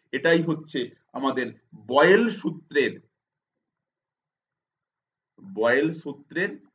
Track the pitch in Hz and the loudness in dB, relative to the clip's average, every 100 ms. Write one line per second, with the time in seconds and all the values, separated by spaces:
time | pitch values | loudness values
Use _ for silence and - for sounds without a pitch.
0 | _ 123 165 165 165 156 - 175 123 - | _ -2 2 2 0 -6 -6 -8 -8 -12
1 | _ 127 135 123 117 - _ 113 107 131 | _ -6 -4 -2 -6 -10 _ -20 0 4
2 | 165 208 233 - - - - 143 113 85 | 6 6 4 -2 -8 -10 -4 0 0 -4
3 | _ _ _ _ _ _ _ _ _ _ | _ _ _ _ _ _ _ _ _ _
4 | _ _ _ _ _ _ _ _ _ _ | _ _ _ _ _ _ _ _ _ _
5 | _ _ _ _ 98 101 117 131 160 165 | _ _ _ _ -12 -2 0 2 0 -4
6 | 147 139 _ 156 202 302 _ | -12 -16 _ -6 -6 -8 _